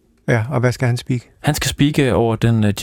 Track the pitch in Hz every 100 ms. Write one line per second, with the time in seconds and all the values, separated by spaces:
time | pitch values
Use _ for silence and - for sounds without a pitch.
0 | _ _ - 120 117 131 123 - 123 123
1 | - 123 - _ - 151 - - 143 151
2 | 131 92 117 107 117 113 104 98